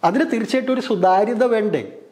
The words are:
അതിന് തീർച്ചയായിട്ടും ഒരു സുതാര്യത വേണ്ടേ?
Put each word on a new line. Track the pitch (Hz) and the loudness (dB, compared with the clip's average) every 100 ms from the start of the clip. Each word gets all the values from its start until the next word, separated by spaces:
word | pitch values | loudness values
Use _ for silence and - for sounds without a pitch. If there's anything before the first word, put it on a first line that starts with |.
| 175 | 2
അതിന് | 214 320 | 2 0
തീർച്ചയായിട്ടും | 226 208 262 254 254 | -2 -2 -2 -2 -4
ഒരു | - | -2
സുതാര്യത | 208 185 190 208 233 247 | 0 2 4 2 0 0
വേണ്ടേ? | 226 214 156 98 - - | 2 0 -2 -6 -16 -20